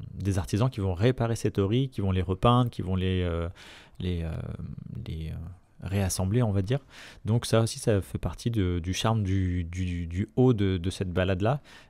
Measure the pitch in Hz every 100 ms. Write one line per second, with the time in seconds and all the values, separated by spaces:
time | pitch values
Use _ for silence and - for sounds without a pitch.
0 | - - 95 95 85 101 131 110 98 85
1 | 117 127 117 113 107 101 98 120 135 -
2 | 98 92 90 92 120 123 120 - 92 92
3 | 92 92 87 85 85 - - - - -
4 | 90 87 80 82 82 80 78 - - -
5 | - 80 80 82 85 90 _ - 90 101
6 | 95 - 95 117 113 98 98 135 - -
7 | - - 101 113 - 113 113 - - 101
8 | - - 87 - 120 113 90 87 87 92
9 | 110 113 95 98 92 90 85 90 90 87
10 | 85 90 107 - 127 107 98 92 92 -
11 | 95 87 90 92 107 143 - -